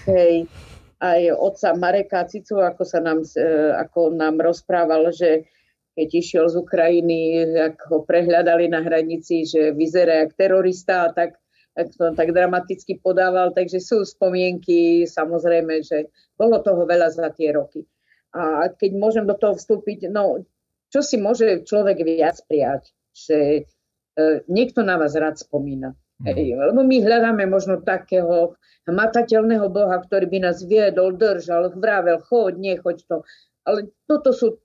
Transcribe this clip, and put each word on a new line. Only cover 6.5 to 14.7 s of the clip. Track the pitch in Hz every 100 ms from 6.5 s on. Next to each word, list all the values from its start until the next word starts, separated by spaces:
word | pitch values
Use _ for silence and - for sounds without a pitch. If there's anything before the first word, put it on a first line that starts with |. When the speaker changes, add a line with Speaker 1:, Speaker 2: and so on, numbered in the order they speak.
| 170
Speaker 1:
Ukrajiny, | 175 175 165 175 170 165 160 165 165 165
ak | 160 160 156
ho | 160 -
prehľadali | 175 175 170 175 170 170
na | 165
hranici, | 165 160 160 165 - 170
že | 156 160 156
vyzerá | 147 160 180 170 160
jak | 156 -
terorista, | 190 190 185 180 - 185 170
tak, | 170 170 - _ _ _
tak | - 170
to | - 170 160
tak | 165
dramaticky | 175 180 180 180 185 - 185
podával. | 185 185 185 185 180
Takže | 180 175 185
sú | 180 226 190
spomienky, | - 185 180 180 180 -